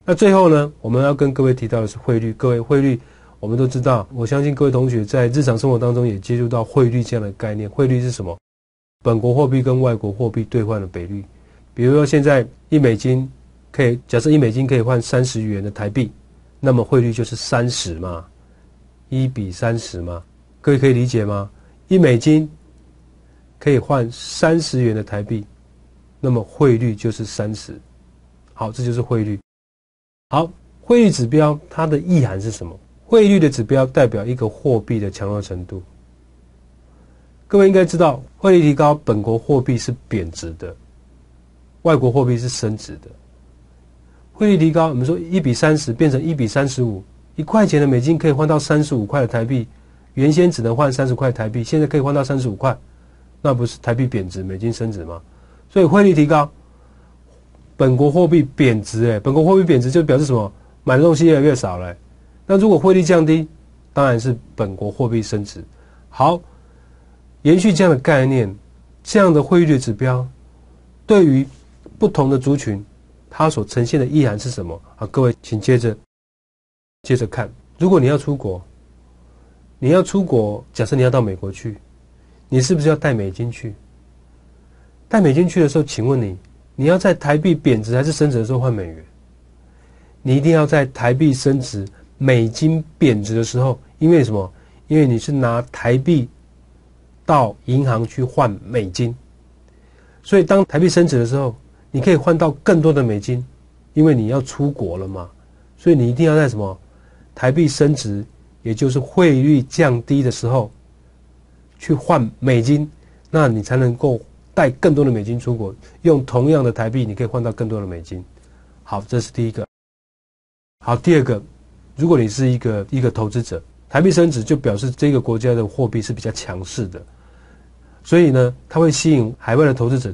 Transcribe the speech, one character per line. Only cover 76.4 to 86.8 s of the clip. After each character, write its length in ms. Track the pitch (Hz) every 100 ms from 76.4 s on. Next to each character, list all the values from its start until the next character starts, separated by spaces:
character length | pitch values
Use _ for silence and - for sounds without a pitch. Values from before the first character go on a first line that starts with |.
| _ _ _ _ _ _
接 140 | - 123
着 100 | 113
看。 240 | - 104 - _ _
如 120 | 180
果 80 | 180
你 80 | 131
要 100 | 147
出 200 | - 135
国， 260 | 98 90 - _ _ _ _ _ _ _ _ _ _ _
你 120 | 127
要 120 | 180
出 220 | 180 196
国， 400 | 180 123 104 104 -
假 140 | - 110
设 80 |
你 80 | 135
要 80 | 127
到 100 | 143
美 140 | 170
国 160 | 92 98
去， 260 | 95 113 104 _ _ _ _ _ _ _
你 120 | 131
是 140 | 131
不 60 | 170
是 80 | 151
要 80 | 147
带 160 | 151
美 180 | 117 98
金 200 | 90 117
去？ 240 | - 110 98 _ _ _ _ _ _ _ _ _ _ _ _ _
带 120 | 220
美 140 | 165
金 140 | 135 175
去 120 | 185
的 80 | 147
时 80 | 156
候， 80 |
请 220 | 147 - 120
问 140 | 135
你， 160 | 104 90 - - _
你 80 | -